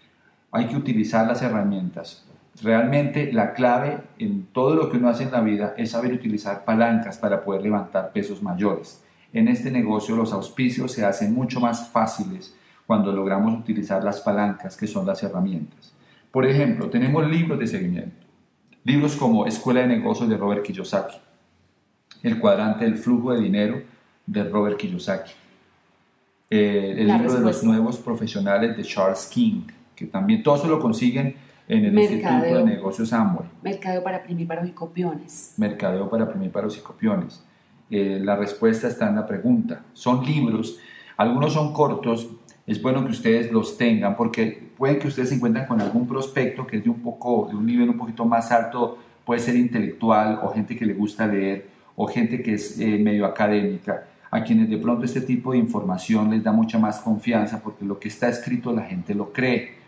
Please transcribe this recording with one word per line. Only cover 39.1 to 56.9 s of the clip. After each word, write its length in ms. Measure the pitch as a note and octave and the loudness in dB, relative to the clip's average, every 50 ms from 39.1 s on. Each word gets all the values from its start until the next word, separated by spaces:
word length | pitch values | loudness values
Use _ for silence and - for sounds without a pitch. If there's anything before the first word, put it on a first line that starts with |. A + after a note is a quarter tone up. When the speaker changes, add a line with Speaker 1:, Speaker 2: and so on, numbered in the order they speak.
| G#2 | 0
Speaker 1:
la 120 | G#2+ - | 0 -2
pregunta. 560 | - G#2 F2+ F#2 B2 B2 A2+ - - - - - - - | -4 -4 -2 0 2 2 2 2 -2 -6 -10 -14 -18 -16
Son 320 | - - B2 B2+ C3 B2+ | -6 -2 0 0 0 0
libros, 540 | D3+ D3+ D3 B2+ A2+ A2 A2 A2 - - - - - - - - - - | 0 0 0 2 0 0 -2 -2 -4 -8 -14 -18 -20 -20 -20 -20 -8 -2
algunos 360 | - G#2+ A#2+ B2 C#3 D3 D#3 C#3 | 0 0 2 2 2 2 2 2
son 180 | D#3 D3+ C#3+ | 2 0 0
cortos, 580 | - D3 D3 C3 - - - A#2+ A#2 A2+ - - - - - - - _ _ | 2 2 2 2 2 0 -2 -2 -2 -2 -4 -8 -14 -18 -20 -20 -20 _ _
es 160 | - G#2+ - | -6 -4 -2
bueno 220 | - C3 B2+ C3+ A2+ | 0 0 0 0 0
que 60 | - | -2
ustedes 400 | - - - A2+ A2+ A#2 A2+ - | -2 0 2 2 4 4 2 2
los 260 | A2+ A2 G#2 - - | 0 0 0 -2 -2
tengan 380 | - A#2+ A#2 A2+ G2+ G2+ G2+ G2+ | 0 2 2 4 4 2 0 0
porque 560 | - A#2 A2 - A#2 A2 - - - - - - | 0 -2 -2 0 0 -2 -2 -4 -8 -14 -18 -6
pueden 220 | - C3+ C#3 D3 - | -2 0 2 2 2
que 80 | D#3 | 0
ustedes 220 | C#3 - B2+ B2+ B2 | -2 -2 -2 -2 0
se 60 | C3+ | 0
encuentren 300 | A#2 A#2+ A2+ A2+ A2+ - | 0 2 2 0 0 0
con 160 | - A#2+ G#2+ | 0 0 0
algún 260 | G2+ G2 G#2+ A#2+ B2 | 0 2 0 0 0
prospecto 580 | - B2+ C3+ C3 - - C3+ A#2 - - - B2 | 0 -2 -4 -4 -2 -2 0 0 0 -2 -6 -8
que 120 | - A2+ | -6 -4
es 60 | G#2+ G#2 | -2 0
de 60 | A#2 | 0
un 100 | A2+ - | -2 -2
poco, 480 | - A#2+ A2+ - - B2 A#2+ G#2+ G2+ - | -4 -10 -8 -6 -2 0 0 2 0 0
de 60 | G#2 | -2
un 100 | G#2 A2 | -2 0
nivel 240 | A#2 A#2+ B2 A#2+ A#2+ | 2 2 4 4 2
un 80 | A#2 | 2
poquito 280 | A2+ A2+ A2+ A2+ - A#2 | 0 -4 -8 -4 -2 0
más 260 | A2+ A#2 A#2 A#2 - | 2 2 2 2 2
alto, 460 | A#2+ A#2 A2+ - - B2 A#2 A2+ - - - - _ _ _ | 2 2 2 0 -2 -2 -2 -2 -4 -8 -18 -20 _ _ _
puede 140 | A#2+ A#2 A#2 | -2 -2 0
ser 160 | - A#2+ B2 | 2 2 2
intelectual 840 | B2 A#2+ A#2 A2+ A2 G2+ - - - A#2 A2+ A2 G#2+ G#2+ A2 A2 - - | 4 2 2 2 0 -2 -2 -4 0 2 4 4 4 4 2 0 -2 -2
o 60 | - | -4
gente 260 | - G#2+ G#2 - A2+ | -2 -2 -4 -4 -4
que 100 | - A2 | -2 -2
le 80 | G#2 F#2+ | -2 0
gusta 340 | G2 G#2 G#2 - - A2 | 0 -2 -2 -2 -2 -2
leer 420 | G#2 G2+ G2 G2 G2 G2 F#2+ - - - _ _ _ _ | 0 0 0 0 0 -2 -4 -8 -14 -20 _ _ _ _
o 120 | - G#2+ | -4 -4
gente 340 | - - A#2+ A2+ A2 B2 A2+ | -2 0 0 0 0 0 -2
que 120 | - A2+ G#2+ | -2 -2 -2
es, 260 | G2+ - - - - | -2 -4 -6 -6 -2
eh, 180 | A2+ A2 G#2 | 0 2 2
medio 280 | G#2 G#2 G#2 G#2 G#2 G2+ | 2 4 2 2 2 2
académica, 800 | F#2+ - - G#2 G#2 G#2 G#2 G2 F#2+ F#2+ F2+ - G#2 G2 - - - - _ - - | 0 0 0 2 2 2 2 0 0 -2 -4 -4 -6 -6 -6 -8 -12 -20 _ -10 -6
a 140 | - A2+ A2+ | -4 -2 2
quienes 260 | - A2+ A2+ A2 G#2+ | 4 4 4 4 4
de 80 | G#2+ | 2
pronto 280 | - A2+ A#2+ A#2+ A2+ B2+ | 0 0 0 0 0 -2
este 160 | A#2+ - C3 | -2 -4 -4
tipo 300 | - - B2+ A#2 - C3 | -2 0 -2 -2 0 0
de 60 | B2+ | 2
información 720 | A#2+ A2 - G#2+ G2+ F#2 F#2 F#2 - - - A2 G#2+ G#2+ G#2+ | 2 2 2 0 -2 -2 -2 -4 -4 0 0 2 2 2 2
les 140 | A2 A2 G#2+ | 2 2 2
da 80 | A2 | 2
mucha 280 | G#2+ A2+ A2 - - A2+ | 4 4 2 2 2 2
más 200 | A2 G#2+ | 2 2